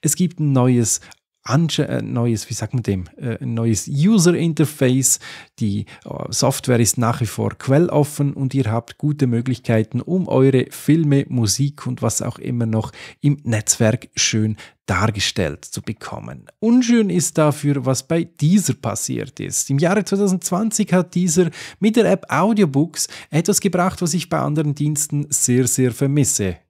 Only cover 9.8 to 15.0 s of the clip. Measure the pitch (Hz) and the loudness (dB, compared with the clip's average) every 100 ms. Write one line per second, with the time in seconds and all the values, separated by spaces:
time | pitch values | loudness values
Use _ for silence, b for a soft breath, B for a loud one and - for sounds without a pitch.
9.8 | 110 123 - 180 175 131 135 131 - - | 2 -4 -2 -2 2 4 4 4 0 -6
10.8 | - 156 151 139 - 127 110 98 143 143 | 2 4 4 2 2 0 0 0 -2 -2
11.8 | - 127 117 - - - - 120 117 110 | -8 -4 -2 -2 -6 -6 -6 -2 0 0
12.8 | 107 B B B 143 143 - 110 - - | -2 B B B 0 0 -2 -2 -2 2
13.8 | 113 117 - - - 113 107 104 B B | 2 2 -4 -4 -2 0 0 -2 B B
14.8 | - 95 | -4 0